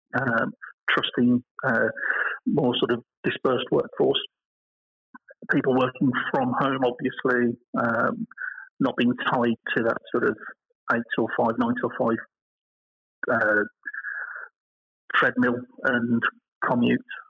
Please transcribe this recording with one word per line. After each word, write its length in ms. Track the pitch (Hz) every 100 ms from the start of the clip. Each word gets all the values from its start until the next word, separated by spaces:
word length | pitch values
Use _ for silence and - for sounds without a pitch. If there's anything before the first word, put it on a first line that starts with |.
| _ 120
um, 320 | 127 117 135 - - - -
trusting, 540 | - 123 - 123 123 - - 135
uh, 220 | 113 113 - - - - - -
more 300 | - 127 123
sort 140 | 135
of 120 | 117 - _ 95
dispersed 420 | - 139 123 -
workforce. 500 | 143 - - 131 135 - _ _ _ _ _ _ _ _ - - - -
People 200 | 147 139 127 127
working 260 | - 135 123 -
from 160 | 143 127 123
home, 260 | 135 135 127
obviously, 680 | - 127 - 131 123 120 117 _ -
um, 500 | 117 117 127 - - - - - - -
not 160 | 131 -
being 160 | 120 123 -
tied 280 | 131 120 117 - -
to 80 |
that 180 | 113 - -
sort 140 | 123 -
of 60 | - - - _ _ -
eight 140 | 120 117 -
till 120 | 113 -
five, 180 | 117 117
nine 180 | 117 123
till 120 | 120 -
five, 200 | 120 113 - _ _ _ _ _ _ _ _ _ -
uh, 320 | 113 107 107 104 _ - - - - - - - _ _ _ _ _ - -
treadmill 420 | 131 123 123 120 - -
and 380 | 135 123 117 117 - - _ - -
commute. 360 | 131 240 - - -